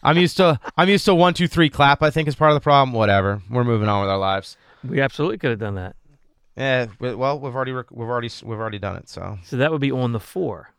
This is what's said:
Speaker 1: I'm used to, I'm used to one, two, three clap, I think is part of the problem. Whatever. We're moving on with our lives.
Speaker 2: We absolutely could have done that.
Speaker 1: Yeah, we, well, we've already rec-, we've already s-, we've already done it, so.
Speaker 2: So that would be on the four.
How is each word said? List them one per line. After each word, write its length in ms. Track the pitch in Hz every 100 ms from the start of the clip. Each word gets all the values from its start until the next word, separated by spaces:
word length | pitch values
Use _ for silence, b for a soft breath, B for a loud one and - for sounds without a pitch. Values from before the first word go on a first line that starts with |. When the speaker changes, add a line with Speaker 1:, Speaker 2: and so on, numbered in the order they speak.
Speaker 1:
I'm 140 | - 165
used 180 | 175 -
to, 200 | 180 135 - -
I'm 120 | 185
used 160 | 202
to 100 | -
one, 200 | 175 180
two, 120 | 170 175
three 220 | 170 160
clap, 320 | - 143 143
I 80 | 156
think 160 | 160 151
is 80 |
part 160 | 139 156
of 60 | 147
the 40 |
problem. 320 | - 143 135
Whatever. 480 | 117 107 98 98 101 95
We're 140 | 120
moving 260 | 120 113 107
on 120 | 101
with 100 | 98
our 80 | 98
lives. 380 | 95 95 - - b b
Speaker 2:
We 180 | 123 -
absolutely 380 | 135 - 156 220
could 120 | 143
have 100 | 113
done 160 | 110 98
that. 180 | 92 - _ _ _ _ _ -
Speaker 1:
Yeah, 300 | 135 127 117 98
we, 160 | 123
well, 240 | 113 131 143
we've 160 | 135
already 180 | 123 131
rec-, 180 | 127 120
we've 160 | 117 117
already 180 | 120 117
s-, 160 | -
we've 160 | 113 107
already 200 | 110 104
done 160 | 98 90
it, 120 | -
so. 300 | - 90 98
Speaker 2:
So 140 | - 127
that 120 | 143
would 100 | 160
be 100 | 139
on 200 | 127 123
the 60 | 117
four. 520 | - 185 165 87 -